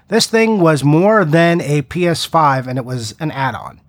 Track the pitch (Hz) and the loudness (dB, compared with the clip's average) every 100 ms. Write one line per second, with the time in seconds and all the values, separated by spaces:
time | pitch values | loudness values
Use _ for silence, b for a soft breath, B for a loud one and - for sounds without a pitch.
0 | - 208 - 226 226 220 165 151 143 151 | -4 -2 0 0 2 2 2 2 2 4
1 | 196 220 170 165 170 170 135 147 139 175 | 4 2 2 2 2 0 -2 -4 -4 -2
2 | 175 160 - 165 151 135 127 127 127 127 | -2 -2 -2 0 2 0 -4 -8 -6 -8
3 | 107 - 151 139 135 - - - | -10 -8 -8 -4 -6 -6 -12 -18